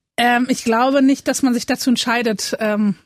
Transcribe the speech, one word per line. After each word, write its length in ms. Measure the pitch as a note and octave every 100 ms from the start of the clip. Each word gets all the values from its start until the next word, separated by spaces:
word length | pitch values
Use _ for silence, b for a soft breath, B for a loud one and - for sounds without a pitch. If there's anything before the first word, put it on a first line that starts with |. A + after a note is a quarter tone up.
| _ -
Ähm, 280 | A#3+ A#3+ B3+
ich 140 | C4
glaube 380 | A#3 A3+ C4 C#4
nicht, 240 | C4+ C#4 -
dass 140 | B3+
man 120 | C4
sich 120 | B3 -
dazu 240 | B3+ -
entscheidet. 640 | A#3 - A#3 A#3 G#3 - -
Ähm, 380 | A3 G#3 G#3 F#3